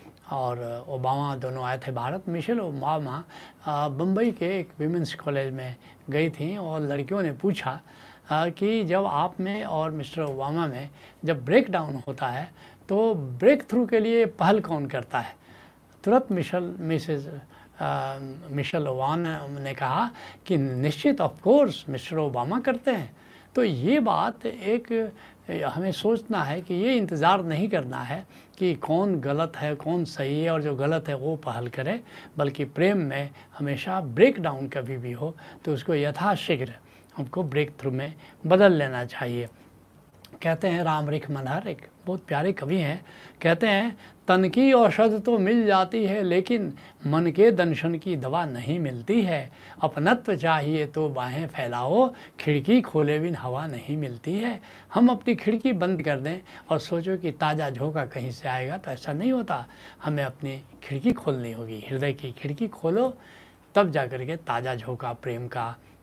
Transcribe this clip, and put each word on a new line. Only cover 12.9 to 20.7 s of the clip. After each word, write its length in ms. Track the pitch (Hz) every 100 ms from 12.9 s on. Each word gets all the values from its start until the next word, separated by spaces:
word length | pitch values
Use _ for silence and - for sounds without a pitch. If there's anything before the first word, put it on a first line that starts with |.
| 196 226
ब्रेकथ्रू 720 | 202 135 123 214 285 - 240 240
के 140 | 226
लिए 260 | 214 233 226
पहल 340 | 226 170 214
कौन 260 | - 156 139
करता 340 | 131 117 127
है? 160 | - - - - - _ _ -
तुरंत 220 | - 247 262
मिशेल, 440 | 185 156 180 175 180
मिसेज, 500 | 165 160 160 151 143 143 - - - -
आ, 360 | 147 143 135 139 135 139 -
मिशेल 380 | 139 139 170 147
ओबामा 580 | 131 131 160 170 156 143 143
ने 140 | 139
कहा 360 | 135 131 147 233 - - - -
कि 100 | 170
निश्चित, 640 | 135